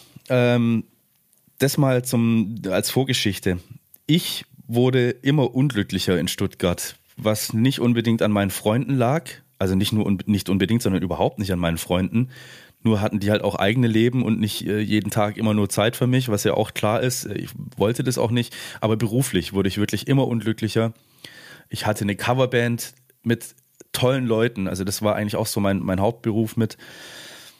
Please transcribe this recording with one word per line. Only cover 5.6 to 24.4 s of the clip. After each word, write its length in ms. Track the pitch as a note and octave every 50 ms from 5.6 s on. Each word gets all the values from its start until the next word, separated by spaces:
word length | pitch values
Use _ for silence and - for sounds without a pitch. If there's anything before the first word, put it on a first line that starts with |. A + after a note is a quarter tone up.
| C#3+ D3 - G#2 G2 - F#2+ F#2 - - F#2 E2
in 80 | D#2
Stuttgart, 680 | F#2 - - G2+ F#2 - - F#2 F2+ F2+ - - - - - _ _ _
was 360 | - - G#2+ G#2+ - - - -
nicht 260 | A2 A#2 C3+ C#3 -
unbedingt 420 | A#2 A#2+ A#2+ A#2 A2 A#2 A2+ A2+
an 100 | A2+ G#2
meinen 200 | G#2 G2+ G2+ F#2+
Freunden 440 | - - - G#2+ A2 B2+ C#3+ - C#3
lag, 340 | B2+ A#2 A#2+ C#3+ E3 - - - - - _ _ -
also 160 | G2 F#2 F#2+
nicht 160 | F#2+ - - A2
nur 120 | G#2+ G2+
un-, 140 | - G2+ F2+ -
nicht 240 | - G#2 F#2+ - F2+
unbedingt, 320 | G2 F#2 G2 F2+ A2+ A#2
sondern 220 | - G#2+ F#2+ F2 F2
überhaupt 360 | E2+ E2+ D#2 G2+ D3 - -
nicht 120 | G#2 G2 F#2
an 60 | F2
meinen 180 | F2 E2 E2
Freunden. 520 | D#2+ - - F2+ F2+ F#2+ E2 - A#2 B2 B2+ - - - - - - - - _ _ -
Nur 160 | A2+ A2 G2+
hatten 200 | G#2 G#2+ G2+ G#2
die 100 | G2+ G#2
halt 140 | G#2+ G2+ -
auch 120 | G2+ -
eigene 320 | - F#2+ G2+ A#2+ C3 B2
Leben 360 | A#2 A2 A2 A#2 B2 B2 B2+ A2+
und 160 | G#2+ A2 -
nicht, 260 | A2 G#2 - - G#2+
äh, 140 | - G#2 G#2+
jeden 320 | G#2+ G2+ G#2 G#2+ - G#2
Tag 260 | - A2 G#2 G#2+ G#2
immer 160 | G2+ A2 A2 G#2+
nur 160 | G#2+ G2+ G2
Zeit 260 | - G#2+ G#2 A#2+ A#2+
für 120 | - C3
mich, 220 | B2 B2+ C3 B2+ B2
was 140 | G#2 G2+ -
ja 120 | G#2+ -
auch 180 | - A2 - -
klar 280 | - - G#2 A2 -
ist. 240 | - B2+ B2+ - -
Ich 240 | - - - - - - - G2 - -
wollte 260 | - G2 A2 A#2+ - C3+
das 140 | C3 A#2+
auch 140 | B2+ A#2+ A2
nicht, 240 | A#2+ A#2+ A#2 - - - - - - -
aber 180 | - G#2+ A2
beruflich 560 | G#2+ A#2+ G2 A2 C3 C3 - - F#2 E2 - G2
wurde 160 | G2 F#2+ G2
ich 80 | -
wirklich 300 | G#2 G2+ - - G#2 -
immer 200 | - C3+ C#3 B2+
unglücklicher. 640 | - A#2+ A2+ G#2 A2 G#2+ - A2+ G#2+ - A2+ A2+ A2+ - _ _ _ _ _ - - - - - - - - - _
Ich 160 | - - -
hatte 180 | A2 G#2+ - A2
eine 120 | G2+ G2+
Coverband 800 | - - - B2+ C3 C3 B2+ C3 A#2+ A#2 A#2+ A#2 A2+ - - - _ _ _ _ _ -
mit 320 | A2+ A#2 A2+ - - - _ _ _ _ - - _
tollen 340 | - - C3 B2+ C3+ C3+ B2+
Leuten, 420 | A2+ A2+ A2